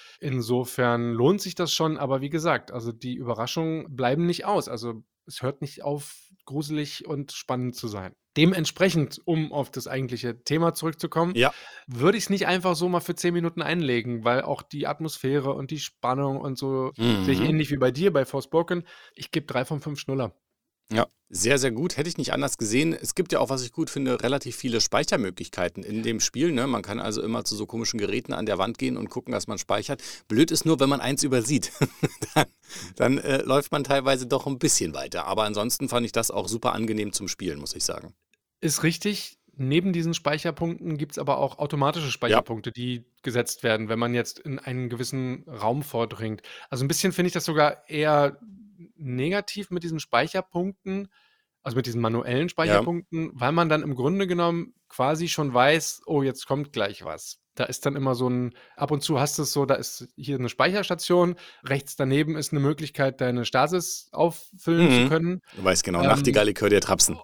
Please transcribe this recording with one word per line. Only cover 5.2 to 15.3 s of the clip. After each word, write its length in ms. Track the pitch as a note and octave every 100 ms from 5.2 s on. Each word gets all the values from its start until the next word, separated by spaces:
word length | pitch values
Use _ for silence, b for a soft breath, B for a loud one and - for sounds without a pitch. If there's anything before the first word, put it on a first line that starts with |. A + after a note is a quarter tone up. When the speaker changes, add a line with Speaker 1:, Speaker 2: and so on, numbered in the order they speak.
| -
Speaker 1:
es 140 | -
hört 220 | B2+ -
nicht 200 | C#3+ -
auf, 360 | C#3+ C#3+ C#3 - - _
gruselig 600 | - C#3 D3 D3+ C#3+ - -
und 260 | C#3+ C#3
spannend 440 | - - B2+ B2 -
zu 100 | A#2
sein. 260 | G#2 F#2 - _ -
Dementsprechend, 840 | E3 F#3+ D3+ - F#3 D#3+ C#3 - -
um 260 | E3 D#3
auf 180 | D3 B2+
das 160 | C3+ -
eigentliche 560 | C3 C3 B2 A#2+ A#2
Thema 320 | - D#3 E3+
zurückzukommen, 600 | E3 D#3+ D3+ E3 E3 E3+ A2+
Speaker 2:
Ja. 160 | C3 B B B B
Speaker 1:
würde 320 | A#2+ D3+ G#3+
ich's 120 | -
nicht 160 | G3 F3+
einfach 260 | F#3 F3+
so 140 | D#3+ F3+
mal 120 | F3
für 140 | E3+
zehn 200 | E3+ F3
Minuten 280 | F3 E3 E3+
einlegen, 600 | D3+ E3+ C#3+ A#2+ A#2 A#2
weil 180 | A2+ B2+
auch 200 | - C#3+
die 240 | - D3 -
Atmosphäre 640 | D3 D#3+ - C3